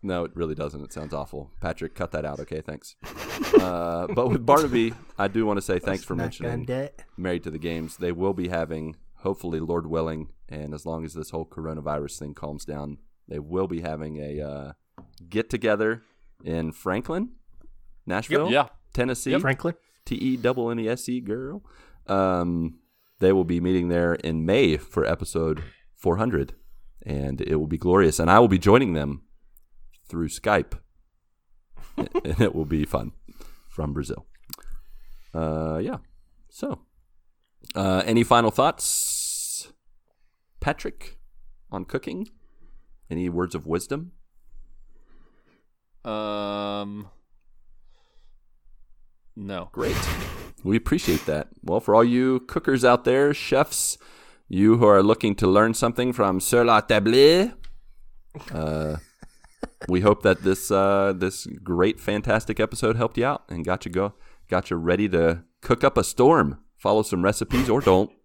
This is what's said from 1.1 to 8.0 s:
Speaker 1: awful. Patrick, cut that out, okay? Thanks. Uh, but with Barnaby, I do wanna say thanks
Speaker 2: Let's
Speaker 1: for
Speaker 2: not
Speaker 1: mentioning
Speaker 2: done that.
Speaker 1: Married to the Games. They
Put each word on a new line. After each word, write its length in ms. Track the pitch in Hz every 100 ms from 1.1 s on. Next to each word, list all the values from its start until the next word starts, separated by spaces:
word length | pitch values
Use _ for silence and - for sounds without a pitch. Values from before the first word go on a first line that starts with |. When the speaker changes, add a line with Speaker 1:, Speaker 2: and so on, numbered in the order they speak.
Speaker 1:
awful. 380 | 73 69 73 71 -
Patrick, 320 | 87 78 82
cut 180 | - 85
that 140 | 80 76
out, 140 | 71
okay? 220 | 73 80
Thanks. 340 | 78 76 - _ - - - - 311 427
Uh, 480 | 92 87 85 85 87
but 220 | 180 127
with 160 | - 117
Barnaby, 480 | 143 151 120 113 113 - -
I 80 | 98
do 180 | 107 107
wanna 160 | 101
say 120 | 95
thanks 140 | 92 - 95
Speaker 2:
Let's 20 | -
Speaker 1:
for 100 | 87
Speaker 2:
not 80 |
Speaker 1:
mentioning 420 | 87 - 120 120 123
Speaker 2:
done 120 | 127
that. 260 | 139 - - -
Speaker 1:
Married 260 | 90 87
to 80 | 80
the 80 | 78
Games. 380 | 85 82 80
They 140 | -